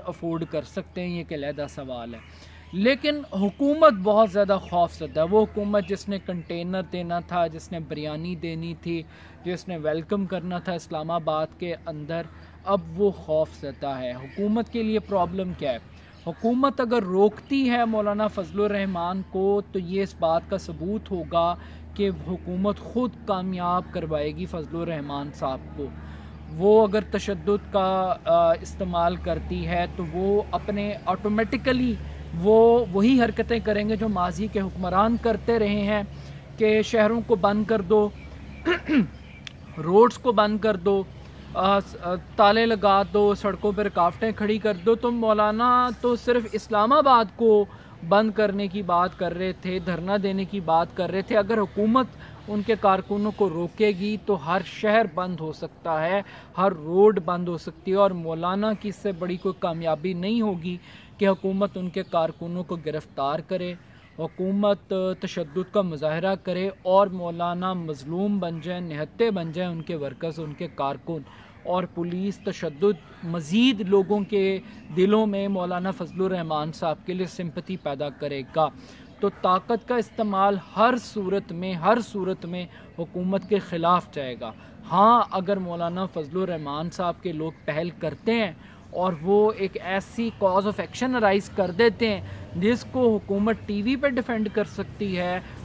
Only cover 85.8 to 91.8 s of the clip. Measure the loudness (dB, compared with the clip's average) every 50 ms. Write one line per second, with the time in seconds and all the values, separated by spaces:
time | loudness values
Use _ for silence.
85.8 | -4 -2 -2 -4 -4 -4 -4 -8 -8 -6 -4 -4 -2 -2 -4 -6 -6 -6 -6 -6
86.8 | -6 -6 -4 -2 -4 -4 -4 -4 -8 -6 -6 -4 -6 -8 -8 -8 -8 -4 -4 -4
87.8 | -4 -6 -8 -6 -8 -8 -8 -4 -2 0 0 0 0 -2 -4 -12 -18 -20 -20 -20
88.8 | -20 -10 -4 -2 0 0 -2 -2 2 4 4 6 6 4 2 0 -4 -4 -4 -6
89.8 | -4 -2 -4 -4 -4 -4 -6 -4 -4 -4 -2 0 2 4 4 4 2 0 -4 -4
90.8 | -8 -8 -4 -4 -2 0 2 4 4 4 4 4 0 -2 -2 -2 -2 0 4 4